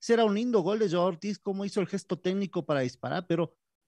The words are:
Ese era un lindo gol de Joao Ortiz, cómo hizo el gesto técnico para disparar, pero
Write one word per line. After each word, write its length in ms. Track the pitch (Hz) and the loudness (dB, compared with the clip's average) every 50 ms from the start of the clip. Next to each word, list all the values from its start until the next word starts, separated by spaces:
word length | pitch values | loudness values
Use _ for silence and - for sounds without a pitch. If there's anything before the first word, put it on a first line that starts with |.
Ese 120 | - - 233 | 0 2 4
era 120 | 226 226 | 4 4
un 100 | 208 202 | 4 2
lindo 240 | 214 247 247 226 202 | 0 0 2 2 2
gol 200 | 160 190 214 220 | 2 2 0 0
de 100 | 220 175 | 0 0
Joao 160 | 170 175 175 | 2 2 2
Ortiz, 340 | 190 175 156 196 208 196 - | 0 0 -2 -4 -6 -6 -6
cómo 240 | - 208 190 196 202 | -6 -6 -4 -4 -4
hizo 160 | 190 - 214 | -4 -2 -2
el 80 | 180 | -2
gesto 320 | - 202 190 - - 175 - | -2 -4 -6 -4 -4 -6 -2
técnico 460 | - 185 190 196 196 165 - 175 - | -2 -2 0 0 -2 -4 -4 -4 -2
para 160 | - 147 135 | 0 0 0
disparar, 440 | 127 123 - - - - 147 185 175 | 0 -2 -4 -6 -6 -4 -4 -4 -2
pero 280 | - 170 170 165 - _ _ _ _ _ _ _ | 0 0 0 0 -4 _ _ _ _ _ _ _